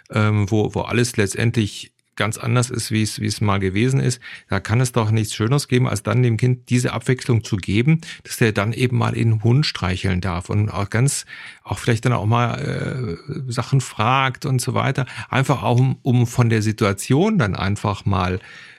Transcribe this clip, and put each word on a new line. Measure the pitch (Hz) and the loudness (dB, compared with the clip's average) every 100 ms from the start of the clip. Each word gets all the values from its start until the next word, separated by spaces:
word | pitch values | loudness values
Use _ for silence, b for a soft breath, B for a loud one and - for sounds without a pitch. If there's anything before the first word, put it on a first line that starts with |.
| B | B
ähm, | 110 107 107 101 | 0 2 2 2
wo, | 110 104 | 2 2
wo | 101 | -2
alles | - 117 120 - | -2 0 0 0
letztendlich | 98 - 113 117 104 - - _ _ | -2 0 0 0 -2 -4 -16 _ _
ganz | - 104 - | -4 -4 -2
anders | 117 123 123 | -2 0 0
ist, | 117 - | -4 -2
wie | 110 | 0
es, | 107 - | -2 -2
wie | 107 | -4
es | - | -2
mal | 104 98 | 0 0
gewesen | 95 95 127 135 | 0 0 2 2
ist, | 127 - B B B | 0 -2 B B B
da | 98 | -6
kann | - 117 | 0 0
es | 127 | 2
doch | 123 107 | 0 2
nichts | 110 104 | 2 0
Schöneres | - 110 143 - | -2 0 0 2
geben, | 123 123 | 0 2
als | 107 | -2
dann | 107 113 | 0 2
dem | 123 110 | 2 2
Kind | 123 123 - | 2 0 0
diese | 123 123 | 0 0
Abwechslung | 113 - 127 - 113 | -2 -2 -2 2 0
zu | - 101 | 0 -4
geben, | - 101 127 160 B B | 0 2 4 2 B B
dass | - - | -8 0
der | 113 | 2
dann | 104 104 | 2 0
eben | 123 127 120 | 0 0 2
mal | 113 | 0
den | 117 117 110 | 2 2 2
Hund | 117 127 | 4 4
streicheln | 151 - 90 92 95 90 | 2 -2 -2 -2 0 0
darf | 92 87 - | -2 -4 -2
und | 101 107 | 0 0
auch | - 101 | -2 -2
ganz, | 113 135 - - B B B | 0 0 0 -8 B B B
auch | - - | -8 -4
vielleicht | - 113 | 0 0
dann | 127 | 0
auch | 113 104 | 0 2
mal, | 117 117 123 | 2 0 -2
äh, | - - - 131 120 - 143 160 131 | -4 -4 -4 -6 -6 -8 -10 -10 -8
Sachen | 120 - 135 | -6 0 0
fragt | - - 110 135 131 127 | 0 -2 2 2 0 -2
und | 135 127 | -2 -2
so | - | 0
weiter, | 110 120 139 123 B B | 0 0 -2 -4 B B
einfach | 127 135 131 | 0 2 0
auch | 110 120 | 2 2
um, | 131 127 | 2 0
um | 139 123 113 | 2 2 2
von | - 117 | 2 2
der | 113 | 2
Situation | 107 107 101 98 - 131 208 214 | 0 0 0 0 0 2 2 2
dann | 104 - | 0 0
einfach | 95 101 107 95 | -2 -2 -2 -2
mal, | 104 95 90 92 B B B | -2 0 0 -2 B B B